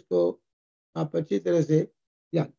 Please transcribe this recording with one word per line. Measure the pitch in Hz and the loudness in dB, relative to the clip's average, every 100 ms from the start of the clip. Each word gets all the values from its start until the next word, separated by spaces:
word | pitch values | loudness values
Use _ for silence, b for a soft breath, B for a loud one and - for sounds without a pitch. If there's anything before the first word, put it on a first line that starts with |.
| - | -2
کو | 90 87 - _ _ _ _ _ 160 | 0 0 -2 _ _ _ _ _ -6
آپ | 156 170 | -4 -4
اچھی | 156 202 | -2 -2
طرح | 175 170 | 0 0
سے | 156 156 - _ _ _ _ | 2 0 0 _ _ _ _
یاد۔ | 165 151 | -4 -4